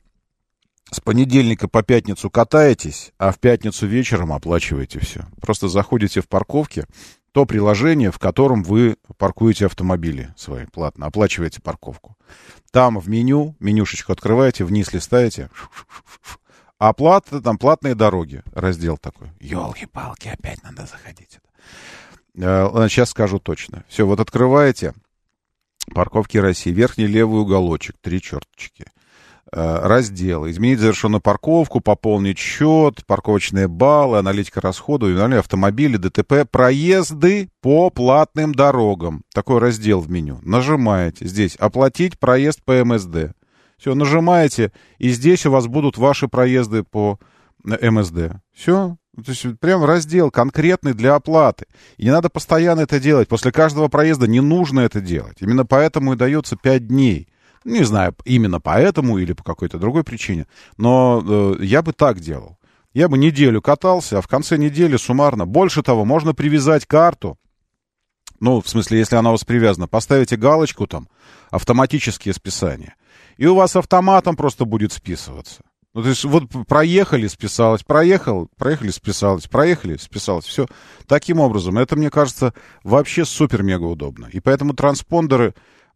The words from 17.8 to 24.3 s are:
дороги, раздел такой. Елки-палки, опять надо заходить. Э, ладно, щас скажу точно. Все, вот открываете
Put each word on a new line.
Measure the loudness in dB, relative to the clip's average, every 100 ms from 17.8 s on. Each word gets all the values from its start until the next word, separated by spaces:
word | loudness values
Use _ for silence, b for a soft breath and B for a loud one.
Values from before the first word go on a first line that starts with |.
| 0 0
дороги, | 0 0 -6 -12 -14
раздел | -6 -4 -4 -6 -6
такой. | -10 -16 -20 -20
Елки-палки, | -12 -10 -10 -12 -16 -16 -16 -16 -16
опять | -14 -14 -16
надо | -20 -20 -20
заходить. | -20 -20 -20 _ _ _ B B B B B B B _ -6
Э, | -2 0
ладно, | 0 0 0
щас | 2 0
скажу | 0 -2 -4
точно. | -6 -10 -12 -20 -8
Все, | -2 0
вот | 0
открываете | -2